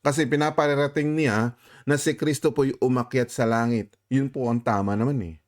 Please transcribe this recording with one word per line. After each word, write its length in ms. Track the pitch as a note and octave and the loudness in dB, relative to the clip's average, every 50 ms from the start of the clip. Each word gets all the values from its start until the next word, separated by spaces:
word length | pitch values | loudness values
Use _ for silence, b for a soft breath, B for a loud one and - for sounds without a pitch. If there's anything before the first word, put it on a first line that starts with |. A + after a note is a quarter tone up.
| - | 0
Kasi 240 | D3 C#3 D#3 D#3 A#2+ | 0 0 0 0 0
pinapararating 880 | D3 D3 D3+ D#3 D3+ - D3 D3 C#3+ C#3+ C#3+ C#3+ C#3+ D#3 D3 D3+ D3+ D#3+ | 0 0 0 0 0 0 0 2 2 0 0 0 0 -2 -2 0 0 0
niya 400 | D#3 B2+ G#2 G#2+ A2+ A#2+ A#2+ B B B B B | 0 2 2 2 0 -2 -4 B B B B B
na 160 | B C3+ D3 C#3 | B -2 -2 0
si 160 | - D#3+ D3 | 0 -2 -2
Kristo 400 | - D#3 D3+ C#3+ - - D#3 C#3+ | 0 -2 -2 -2 0 0 0 2
po'y 240 | - C#3 C3+ - - | 2 0 0 0 0
umakyat 480 | - C3 B2+ B2 B2 - - C3 B2 - - | 0 0 2 0 -2 -2 -2 -2 -2 -2 -2
sa 80 | - | -2
langit. 560 | A#2+ A2+ A2+ A2+ A#2 A#2 A#2+ A2 G2+ - _ _ _ | 0 0 2 0 0 0 0 -2 -4 -6 _ _ _
Yun 240 | _ B2+ C3+ C#3 C3+ | _ 0 0 0 -2
po 160 | - C#3+ B2+ | -4 -4 -2
ang 160 | A#2 A#2+ A#2+ | 0 -2 0
tama 320 | A#2 B2 G#2+ G2+ G2 G2+ G2+ | 0 0 0 0 0 0 0
naman 240 | G#2 A2+ C3+ C#3+ B2+ F#2+ | 0 0 0 0 -2 -4
eh. 100 | E2 D#2+ D#2 _ | -6 -10 -16 _